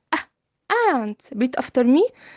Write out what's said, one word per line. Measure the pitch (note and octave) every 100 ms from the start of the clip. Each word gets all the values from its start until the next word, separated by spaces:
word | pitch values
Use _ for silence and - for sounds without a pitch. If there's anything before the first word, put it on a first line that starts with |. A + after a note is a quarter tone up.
| _
A, | - - _ _ _ - A#4 A4
ant. | C#4 G#3 G#3 -
Repeat | G#3 B3+ -
after | - C4 A#3+
me. | C#4+ A#4+ - -